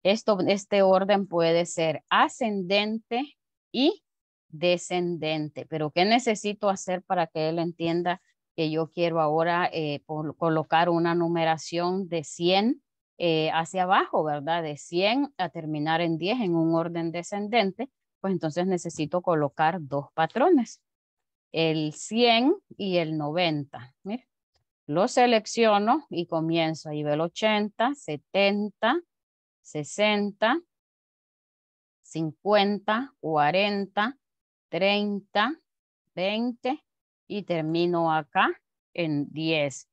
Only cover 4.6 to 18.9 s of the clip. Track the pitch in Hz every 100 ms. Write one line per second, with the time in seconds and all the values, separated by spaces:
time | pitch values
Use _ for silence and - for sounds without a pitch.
4.6 | 175 175 - 180 175 170 156 156 151 -
5.6 | - 156 151 170 196 240 240 208 208 208
6.6 | 202 190 - 180 _ 180 165 160 156 170
7.6 | 170 170 165 170 175 180 _ _ _ -
8.6 | 156 156 160 - 170 165 156 156 165 170
9.6 | 175 165 151 143 - 156 156 - 165 160
10.6 | 151 160 175 170 170 170 165 170 160 160
11.6 | - 170 175 190 180 170 147 - 170 185
12.6 | 220 302 _ _ _ _ 175 160 156 160
13.6 | 165 185 180 208 359 220 156 147 143 170
14.6 | 160 147 - 170 202 254 285 - 175 165
15.6 | 156 151 151 165 170 160 175 247 196 165
16.6 | 165 165 170 170 165 170 175 208 208 233
17.6 | 196 180 269 _ _ _ 190 180 160 160
18.6 | 185 180 170